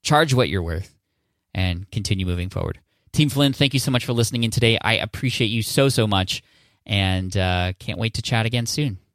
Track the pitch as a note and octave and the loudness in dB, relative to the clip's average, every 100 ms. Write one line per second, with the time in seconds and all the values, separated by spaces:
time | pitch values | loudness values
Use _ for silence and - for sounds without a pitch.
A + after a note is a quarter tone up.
0 | - D3+ D#3+ B2+ F#2 F#2 E2 E2+ - _ | 4 2 4 2 2 0 -2 -6 -8 _
1 | _ _ _ _ _ - F#2 F2 G2 - | _ _ _ _ _ -2 -2 -2 -6 -8
2 | G2+ F#2+ F2+ F2 F2+ F2+ E2+ - _ _ | -4 -2 -2 -2 -4 -4 -6 -8 _ _
3 | _ - D3+ C#3 C#3+ C3 C#3+ C3+ C#3 B2 | _ 2 2 2 0 2 0 0 0 -2
4 | - A#2+ A2+ B2 A2+ A2+ A#2 A2+ G2+ A2+ | 0 0 0 0 -2 2 2 2 2 0
5 | - - C3 - A#2 A2+ G#2 - C#3 B2+ | -2 -4 -4 0 0 0 0 2 2 4
6 | A2 G2 F#2 - _ _ _ _ - G2+ | 2 2 0 -4 _ _ _ _ -2 0
7 | F#2+ F#2 F#2 F#2+ F2+ F2+ F2+ F#2 - - | 2 0 -2 0 2 2 0 -4 -8 -4
8 | A2+ - - A#2 A2+ A#2+ A#2 - C#3+ F#2+ | -4 -4 -2 0 0 -2 -2 -2 -2 -4
9 | _ | _